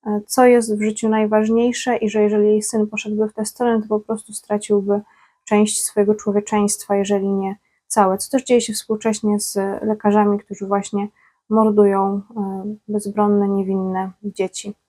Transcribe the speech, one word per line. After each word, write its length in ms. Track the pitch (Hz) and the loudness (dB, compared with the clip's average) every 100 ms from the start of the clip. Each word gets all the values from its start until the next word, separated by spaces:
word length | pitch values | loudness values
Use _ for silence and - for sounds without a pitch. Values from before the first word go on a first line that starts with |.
| - | -4
e, 140 | 208 208 | -6 -2
co 200 | - 247 | 4 6
jest 320 | 240 226 208 | 6 2 -2
w 40 | |
życiu 260 | 214 214 220 | -2 -2 0
najważniejsze 880 | 214 214 214 214 226 240 240 - 233 | 0 2 2 2 2 2 0 -2 -2
i 140 | 214 | 0
że 120 | 214 | 2
jeżeli 240 | 208 208 208 | 2 4 4
jej 160 | 214 | 2
syn 240 | 214 226 214 | 0 -2 -2
poszedłby 420 | 214 214 214 220 | -4 -6 -2 -2
w 40 | |
tę 120 | - | -2
stronę, 380 | 214 - 240 226 | -8 -2 0 0
to 60 | 214 | 0
po 120 | 214 | -4
prostu 320 | 214 220 - | -4 -8 -8
straciłby 680 | 208 _ 208 - 208 196 202 208 _ _ _ - | -16 _ -6 0 0 2 -2 -2 _ _ _ -2
część 340 | 208 214 - | 2 2 0
swojego 320 | - - 202 | -4 0 0
człowieczeństwa, 840 | 214 - 202 208 208 208 - - 202 | 0 0 -2 0 0 0 -2 -2 -2
jeżeli 320 | 196 202 196 | 0 -2 0
nie 280 | 196 190 202 _ _ _ | -2 -4 -8 _ _ _
całe. 320 | - 196 190 | 2 2 0
Co 120 | - | -2
też 140 | 269 | -4
dzieje 160 | 254 240 | 2 2
się 120 | 240 | 2
współcześnie 680 | 214 - 214 226 214 214 208 | -8 -6 -4 -2 -2 0 -2
z 160 | 208 202 196 196 | -2 -4 -4 -4
lekarzami, 560 | 214 214 214 208 208 202 | -4 -2 2 4 2 0
którzy 280 | - 196 196 | -4 -12 -2
właśnie 420 | 202 196 202 208 _ _ _ _ | -2 -2 -6 -6 _ _ _ _
mordują, 720 | 214 220 208 202 196 196 202 196 226 | 2 4 4 4 4 0 -2 -8 -8
e, 380 | 196 190 196 214 - | -6 -6 -10 -12 -6
bezbronne, 600 | 208 202 202 208 202 202 | -6 -4 0 2 4 2
niewinne 600 | 196 190 190 190 185 190 185 | 0 -2 -2 -2 -4 -6 -8
dzieci. 520 | 208 - 190 - 202 208 | -12 -6 -6 -6 -12 -14